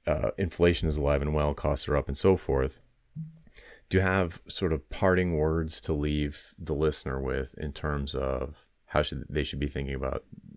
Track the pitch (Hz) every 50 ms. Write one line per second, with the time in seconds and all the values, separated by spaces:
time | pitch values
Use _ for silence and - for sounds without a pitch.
0 | _ - - - - - - - 98 85 - - 87 87 82 - - 80 73 76
1 | 71 71 71 71 71 73 76 76 73 73 71 - - 76 71 69 - - 73 71
2 | 69 - 69 - - 98 95 87 - - 69 67 65 65 - - - _ _ _
3 | _ _ _ - 160 - - - - - - - - - - - _ _ - 92
4 | 95 95 92 98 92 85 85 - - - - - 98 85 80 76 - _ - -
5 | - 95 92 90 92 90 85 76 76 80 78 82 80 78 - - - - 80 73
6 | 73 76 73 73 73 71 71 - - - - - 82 76 78 71 78 78 73 -
7 | - - 67 67 67 65 67 67 67 65 - - - 76 69 - - 78 73 71
8 | 69 67 - 67 67 65 65 64 69 73 73 - - _ _ _ _ _ - 76
9 | 76 - 78 69 - - - 73 71 - - 69 69 69 - 71 69 67 67 65
10 | 65 65 - - - _ - - - - -